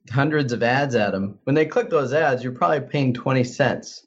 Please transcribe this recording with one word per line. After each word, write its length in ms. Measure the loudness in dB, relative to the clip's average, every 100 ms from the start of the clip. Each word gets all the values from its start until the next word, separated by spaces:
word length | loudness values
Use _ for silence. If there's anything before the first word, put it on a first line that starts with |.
| -6
hundreds 400 | 0 2 2 0
of 100 | 0
ads 320 | 2 2 2
at 220 | 0 0 -2
'em. 240 | -4 -6 -2
When 100 | 2
they 100 | 2
click 240 | 0 0
those 220 | 0 0
ads, 320 | 0 2 0
you're 80 | -4
probably 300 | -2 0 0
paying 320 | -2 -2 0
twenty 320 | 0 0 0 0
cents. 600 | 0 0 0 -8 -18